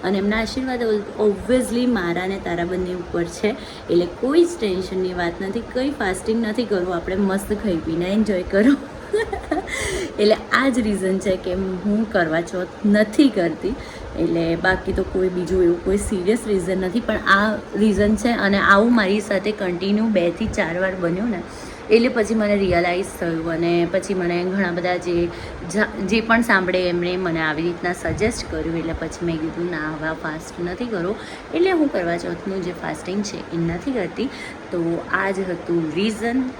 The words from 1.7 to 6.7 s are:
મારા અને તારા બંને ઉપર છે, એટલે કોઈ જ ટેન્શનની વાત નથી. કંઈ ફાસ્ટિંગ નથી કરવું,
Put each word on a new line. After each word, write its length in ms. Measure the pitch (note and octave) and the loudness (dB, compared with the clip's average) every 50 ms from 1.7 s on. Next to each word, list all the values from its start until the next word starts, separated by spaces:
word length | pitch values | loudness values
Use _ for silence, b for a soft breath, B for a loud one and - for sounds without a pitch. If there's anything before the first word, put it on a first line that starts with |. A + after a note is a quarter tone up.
| A3 A#3+ B3 | 0 2 2
મારા 360 | B3 A#3+ G#3 F3 E3+ E3+ F3 | 2 2 2 0 0 -2 -2
અને 180 | F3+ F#3+ F#3+ G3 - | -2 -2 -4 -4 -4
તારા 200 | F#3 F3 E3+ E3+ | -4 -2 -2 -2
બંને 280 | E3+ F#3 F#3 F#3 F3+ F3+ | -2 -2 -2 -2 -4 -4
ઉપર 300 | F3+ E3+ - - F3 E3+ | -6 -6 -4 -2 -2 -2
છે, 320 | E3+ - - - G#3 A3 B B B B B B B | -2 -4 -2 -2 -2 -2 B B B B B B B
એટલે 160 | - F3 F3 | 2 2 2
કોઈ 400 | E3+ - - - B3+ C#4+ E4+ E4+ | 0 -4 -4 -2 2 4 4 4
જ 20 | - - - | 4 2 -4
ટેન્શનની 540 | A3+ G3+ F#3 F#3 F#3 - G3 F#3 F#3 F#3 F3+ | -2 -2 -2 -2 -4 -4 -4 -2 -2 -2 -2
વાત 180 | F3+ F3 E3+ E3+ - | -2 -2 -4 -2 -4
નથી. 180 | G3 F#3+ G3+ A#3 | -6 -4 -4 -6
કંઈ 320 | A3+ - - B3 B3+ C#4+ | -6 -4 -4 -2 -2 -2
ફાસ્ટિંગ 540 | C#4+ - A3+ F#3+ F#3 F#3 - - A3 A#3 A#3 | -2 -2 -2 -2 -2 -2 -2 0 0 0 0
નથી 200 | G#3+ G#3+ B3+ A#3+ | 0 0 -2 0
કરવું, 300 | G3+ | 0